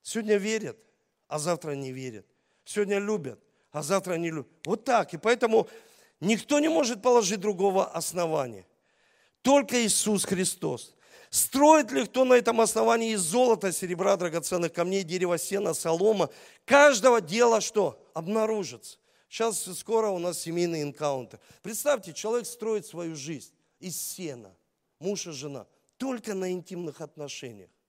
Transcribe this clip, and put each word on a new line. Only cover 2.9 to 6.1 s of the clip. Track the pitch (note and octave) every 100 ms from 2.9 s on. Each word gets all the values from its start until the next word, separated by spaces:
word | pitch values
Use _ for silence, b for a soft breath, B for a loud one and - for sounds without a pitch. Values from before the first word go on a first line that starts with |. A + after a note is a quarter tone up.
| G3+
любят, | G3+ G#3+ C3+ G#2+ _ _ _
а | D3
завтра | D3 G3 F#3
не | E3+ E3+
любят. | D#3+ C3 _
Вот | - A#3
так. | - A#3 F#3
И | E3
поэтому | G#3+ A#3+ A#3 A3 - B B B B